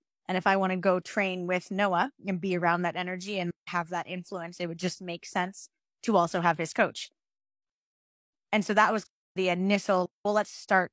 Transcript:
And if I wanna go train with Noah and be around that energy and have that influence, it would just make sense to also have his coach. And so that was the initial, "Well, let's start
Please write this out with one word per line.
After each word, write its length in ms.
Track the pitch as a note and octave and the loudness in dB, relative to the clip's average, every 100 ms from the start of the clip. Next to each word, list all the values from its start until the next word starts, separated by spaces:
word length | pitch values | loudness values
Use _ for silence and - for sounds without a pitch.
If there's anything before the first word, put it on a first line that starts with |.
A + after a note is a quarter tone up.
| _ _ - | _ _ -4
And 80 | F3+ | 0
if 100 | G3 | 2
I 100 | G3 | 2
wanna 200 | F#3+ F#3 | 2 2
go 240 | F#3 F3+ | 2 2
train 460 | - - G3 F#3 F3 | 0 -2 -2 -2 -2
with 240 | F3+ - | -4 -2
Noah 400 | F#3+ G3+ F3 B3+ - F#3+ | -2 0 2 0 -4 -6
and 140 | F#3 | -4
be 160 | F#3+ F3+ | -2 0
around 260 | E3+ F3 | 2 2
that 140 | F3 E3 | 0 -2
energy 420 | F3+ F#3 F#3+ G3+ | -4 -6 -6 -4
and 140 | F3 - - | -4 -6 -6
have 220 | F3+ E3 | -4 -4
that 160 | F3 - | -6 -6
influence, 540 | F#3 F3+ F#3+ E3+ F3 | -10 -8 -10 -10 -8
it 60 | F3 | -8
would 120 | E3 | -4
just 220 | F3+ - | -6 -4
make 240 | F3+ E3+ - | -8 -10 -6
sense 420 | G3 F3+ - - _ _ _ | -4 -4 -6 -18 _ _ _
to 140 | - G3+ | 2 4
also 240 | E3+ F#3 | 4 2
have 180 | E3+ D#3+ | 2 2
his 140 | D#3+ | 0
coach. 380 | - F#3+ - - _ _ _ _ _ _ _ _ _ _ _ _ _ _ | 0 0 -2 -12 _ _ _ _ _ _ _ _ _ _ _ _ _ _
And 120 | G#3+ | -2
so 100 | G3+ | 2
that 180 | G#3 G#3+ | 4 4
was 140 | G#3+ - _ _ - | 2 -6 _ _ -2
the 120 | F#3 | 0
initial, 600 | F3 F#3+ G3+ - F#3+ F3+ _ | 2 2 2 2 0 0 _
"Well, 100 | G3+ | 0
let's 160 | G#3 G3+ | 0 0
start 420 | - - F#3+ F3+ | -6 0 2 2